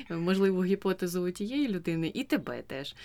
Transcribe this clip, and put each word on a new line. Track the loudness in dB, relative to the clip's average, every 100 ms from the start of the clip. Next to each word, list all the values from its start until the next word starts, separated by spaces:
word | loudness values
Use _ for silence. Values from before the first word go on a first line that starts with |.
| -6
е, | -2
можливу | 2 4 4 4
гіпотезу | 2 2 2 0 -2 -2 -2
у |
тієї | -2 -4 0 0
людини | 0 0 0 0
і | -2
тебе | -2 -2 -2 -8
теж. | -8 -8 -8 -12